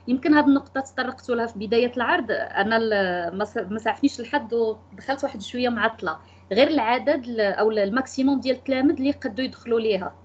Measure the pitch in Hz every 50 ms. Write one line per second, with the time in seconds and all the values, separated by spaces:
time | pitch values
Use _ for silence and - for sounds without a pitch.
0 | - - 247 254 - 330 302 302 294 277 277 277 - - - 269 262 - - -
1 | 254 247 247 - - - 247 240 226 233 - 196 214 202 220 226 247 240 - 254
2 | 233 254 339 349 247 214 196 107 - - - - 196 214 226 226 226 220 214 202
3 | 190 185 175 180 170 170 180 190 208 - - 240 196 185 208 220 220 233 262 -
4 | - 277 - - 233 - - 294 233 208 240 233 226 220 214 - - - - -
5 | - - 269 277 - 269 - 208 - - - 247 247 247 233 220 202 247 233 -
6 | 202 170 156 - - - - - - - 196 208 269 311 320 277 226 220 240 254
7 | 214 277 311 294 240 247 240 220 208 196 185 - 214 220 220 208 196 196 220 254
8 | 262 - - - 262 269 277 254 - 262 254 - - - 262 262 269 302 330 -
9 | 262 277 285 - - 254 202 226 262 254 - - - 233 226 233 220 220 208 185
10 | 190 - - - _